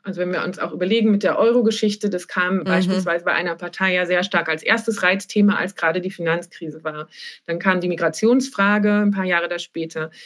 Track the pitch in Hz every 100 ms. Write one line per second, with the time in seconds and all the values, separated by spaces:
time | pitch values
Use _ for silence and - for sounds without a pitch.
0 | 214 170 180 180 - - - 190 185 226
1 | 220 202 190 131 226 240 220 214 214 202
2 | 202 185 - 190 180 185 180 185 185 190
3 | 175 170 175 156 175 165 175 - 190 180
4 | 175 180 196 175 165 156 - 220 220 208
5 | 180 196 - 208 202 180 185 - 165 175
6 | 180 - 170 170 170 - 160 156 160 151
7 | 156 - - - - 170 190 180 180 170
8 | 165 160 220 262 269 - 196 208 208 208
9 | 208 196 185 175 170 175 - 165 160 160
10 | 160 -